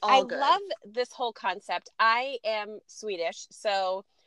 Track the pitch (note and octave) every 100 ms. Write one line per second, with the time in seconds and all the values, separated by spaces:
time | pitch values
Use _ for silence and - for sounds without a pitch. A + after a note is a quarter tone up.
0 | G#3 A#3+ B3+ C4+ C#4+ F#4 G4+ - G3+ A3+
1 | B3 - A#3+ - A#3 F#3 - F3 - -
2 | A3+ A#3 C4 C4+ G#3+ A3 G#3 G#3+ _ -
3 | G#3+ F3+ E3 - - - G#3+ G3 F#3 F#3+
4 | - _